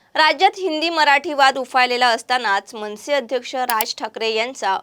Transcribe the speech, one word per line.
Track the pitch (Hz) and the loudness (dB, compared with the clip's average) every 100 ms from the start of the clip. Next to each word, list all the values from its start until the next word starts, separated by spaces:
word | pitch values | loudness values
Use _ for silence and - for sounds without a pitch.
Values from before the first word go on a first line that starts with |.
| _ 302 | _ 0
राज्यात | 311 294 381 392 | 2 4 2 2
हिंदी | 370 311 330 | -2 -2 -2
मराठी | 330 294 285 349 | 2 4 4 2
वाद | 285 269 269 | 4 4 4
उफाळलेला | 254 262 254 247 247 | -2 0 2 2 2
असतानाच | 233 - 254 226 196 - 233 | 2 0 -2 0 -2 -2 -10
मनसे | 214 208 - | -10 -10 -4
अध्यक्ष | 285 233 254 247 262 | -4 -2 -6 -6 -6
राज | 254 220 - - | -4 -4 -4 -6
ठाकरे | 220 - 220 | -10 -6 -4
यांचा | 220 240 262 202 190 | -2 -4 -4 -4 -4